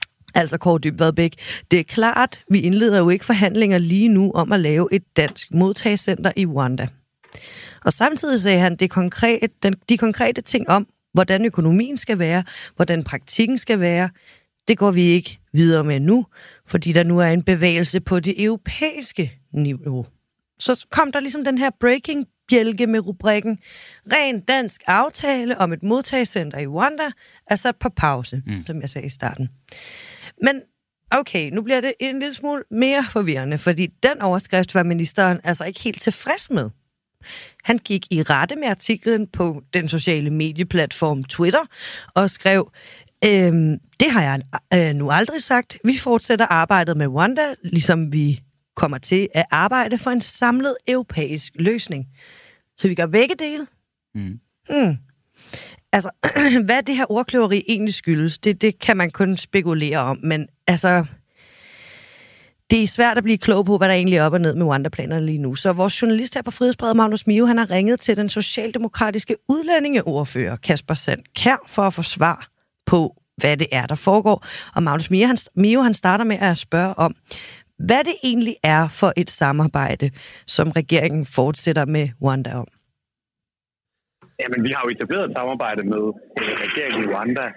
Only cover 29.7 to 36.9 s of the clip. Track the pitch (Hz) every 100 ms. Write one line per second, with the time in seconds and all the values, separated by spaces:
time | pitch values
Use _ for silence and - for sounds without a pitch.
29.7 | - - - - - - - 262 269 -
30.7 | _ _ _ _ 262 277 180 151 185 220
31.7 | 262 262 - 269 269 285 254 294 285 -
32.7 | 220 262 277 240 220 175 131 135 151 180
33.7 | 165 180 - 269 285 196 185 - 185 180
34.7 | 190 170 170 165 - 185 180 175 170 175
35.7 | - 233 - - - - 330 - 214 107
36.7 | - _